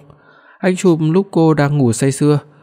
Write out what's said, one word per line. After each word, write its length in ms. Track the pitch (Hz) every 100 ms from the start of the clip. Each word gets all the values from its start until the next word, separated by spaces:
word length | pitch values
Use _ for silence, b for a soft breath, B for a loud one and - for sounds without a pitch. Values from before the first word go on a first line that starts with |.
| - b b b b b
Anh 180 | 190 185
chụp 220 | 190 160
lúc 280 | 156 175 196
cô 240 | 175 160
đang 240 | 151 143 147
ngủ 140 | 127
say 200 | 110 135
sưa, 260 | 135 147 147 - b